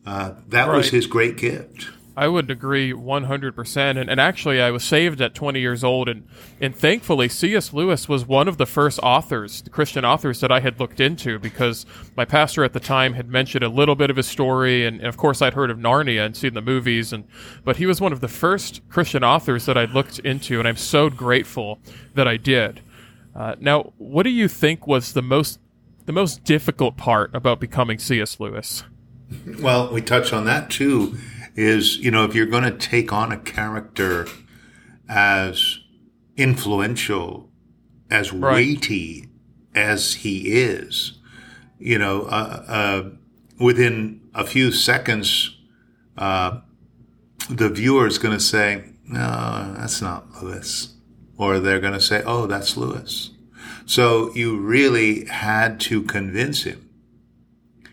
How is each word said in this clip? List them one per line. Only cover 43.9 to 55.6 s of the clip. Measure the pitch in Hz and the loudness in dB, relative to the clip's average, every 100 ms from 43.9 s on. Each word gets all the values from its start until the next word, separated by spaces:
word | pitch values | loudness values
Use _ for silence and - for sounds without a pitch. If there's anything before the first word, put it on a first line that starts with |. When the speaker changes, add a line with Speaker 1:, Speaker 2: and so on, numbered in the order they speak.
| 110 107 - - - | 2 -4 -8 -10 -8
Speaker 1:
a | 101 | -2
few | 131 127 | 2 2
seconds, | 98 - 127 127 107 104 - - - _ _ _ _ _ - | 2 2 0 0 -2 0 -2 -2 -8 _ _ _ _ _ -6
uh, | 98 95 90 120 - _ _ _ _ _ _ - - | -2 0 -2 -4 -12 _ _ _ _ _ _ -14 -6
the | 120 107 | 0 0
viewer | - 123 135 110 | 2 2 4 4
is | - | 2
gonna | 113 104 | 0 0
say, | - 110 104 101 - - - | 0 2 2 -2 -8 -20 -10
"No, | 120 120 117 117 - 98 101 | -4 -4 -4 -4 -6 -8 -8
that's | 117 - | -6 -4
not | 95 87 - - | -6 -8 -12 -14
Lewis." | 92 95 - - - - _ - - - | -12 -10 -8 -8 -10 -14 _ -20 -16 -2
Or | 101 95 | 2 2
they're | 95 95 | 4 2
gonna | 98 98 | 0 0
say, | - 104 | 2 0
"Oh, | 110 120 107 | 0 0 0
that's | 98 - - | -2 -4 -4
Lewis." | 62 - - - - - - - - - - | -4 -6 -8 -10 -12 -16 -20 -20 -18 -14 -2
So | - 120 113 113 120 | 4 4 4 0 -2
you | 117 107 | -2 -2
really | 101 123 139 117 107 107 - | 2 4 4 4 2 0 -4
had | - 107 107 | -6 -2 2